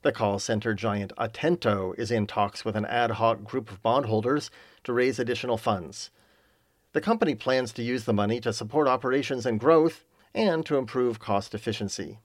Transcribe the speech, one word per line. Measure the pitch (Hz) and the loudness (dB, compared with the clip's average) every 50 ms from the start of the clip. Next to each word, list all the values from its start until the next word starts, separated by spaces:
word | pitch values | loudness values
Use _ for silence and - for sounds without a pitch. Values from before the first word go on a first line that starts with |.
| _ | _
The | 151 | 0
call | 127 - 110 104 101 98 | 0 2 0 0 2 0
center | - - 117 104 - 117 107 | 0 -2 -2 0 0 -2 -4
giant | 98 - 113 104 104 101 98 - | -2 -2 -2 -2 -2 -4 -6 -6
Atento | - 117 113 113 - - 156 175 165 - 117 104 98 95 92 90 - | -6 -6 -6 -4 -2 0 0 0 2 2 0 0 2 -2 -4 -4 -6
is | 117 107 | -4 -2
in | 120 113 104 - | 0 0 0 0
talks | - - 101 101 - - - | 0 0 0 0 -2 -6 -6
with | 110 104 | -4 -2
an | 110 104 | -2 -2
ad | - - 120 120 117 | 0 0 0 0 0
hoc | 110 104 113 113 117 101 104 | 0 2 2 2 2 0 -4
group | 101 - 131 123 - | -6 -6 -6 -6 -6
of | 101 95 | -16 -4
bondholders | _ 113 120 135 143 110 110 107 110 123 139 151 143 - - - - - - _ _ | _ 2 2 2 2 2 0 0 2 2 0 -2 -2 -6 -16 -20 -20 -20 -20 _ _
to | - | -2
raise | 120 120 123 131 127 117 | 0 2 2 2 2 0
additional | 127 117 123 110 - 123 117 110 | 0 -2 -2 -4 0 -2 -2 0
funds. | - 127 107 92 85 73 - - - - _ _ _ _ _ _ _ _ _ _ _ _ _ _ _ _ | 2 0 0 0 -2 -10 -12 -14 -16 -16 _ _ _ _ _ _ _ _ _ _ _ _ _ _ _ _
The | _ 147 | _ -2
company | 151 - 226 220 214 170 139 | 0 0 2 2 2 0 0
plans | 107 - 131 131 131 127 113 | -2 0 0 2 2 2 -2
to | - - 120 | -4 -6 -4
use | 117 123 127 110 | -2 -2 -2 0
the | - 117 | 0 2
money | 101 104 101 113 120 | 2 2 2 0 0
to | 120 120 | -2 -4
support | 104 - 113 107 - 151 151 135 | -4 -4 -6 -2 0 2 4 4
operations | 127 123 - 131 127 139 143 - 143 127 113 | 4 2 2 0 0 0 0 0 -4 -2 -2
and | 127 113 107 | 0 -2 2
growth | 113 139 165 160 156 165 156 - _ _ _ _ _ _ _ | 4 6 6 8 6 4 0 -2 _ _ _ _ _ _ _
and | - 220 208 170 160 156 | 0 2 2 2 0 0
to | - 151 | 0 0
improve | 139 131 113 - 131 123 123 117 107 | 0 0 0 -2 0 0 0 0 -2
cost | - - 104 101 101 - - | -4 0 0 0 0 -2 -10
efficiency. | 104 - 117 107 - 107 98 - - 95 76 101 107 _ | -6 -4 -4 -4 -4 -4 -6 -6 -6 -8 -10 -10 -14 _